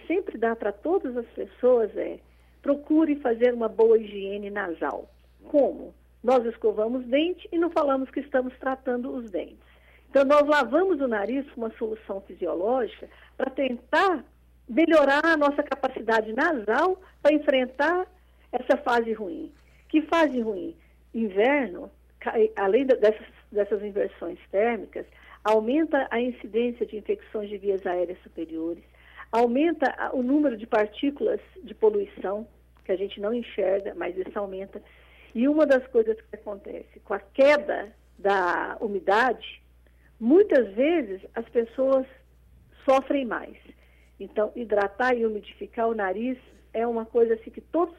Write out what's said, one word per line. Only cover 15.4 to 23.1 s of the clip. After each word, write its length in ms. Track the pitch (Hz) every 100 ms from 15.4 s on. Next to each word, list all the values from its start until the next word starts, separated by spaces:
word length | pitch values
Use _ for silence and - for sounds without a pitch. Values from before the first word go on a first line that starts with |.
| 285 285
capacidade 680 | 294 277 262 - 220 226 220
nasal 720 | 226 330 285 202 240 359 370 - _
pra 100 | 294
enfrentar 720 | 302 294 262 254 - 294 359 370 _ _ _ _
essa 260 | 254 - 269
fase 340 | 262 240 226
ruim. 400 | 214 190 160 - - _ _ -
Que 140 | 311
fase 360 | 302 330 302 254
ruim? 360 | 220 196 170 - _ _ _ 233
Inverno, 760 | 220 190 240 285 220 175 196 - _ -
cai, 320 | 214 240 220 208
além 300 | 196 226 262
da, 80 |
dessas, 340 | 233 208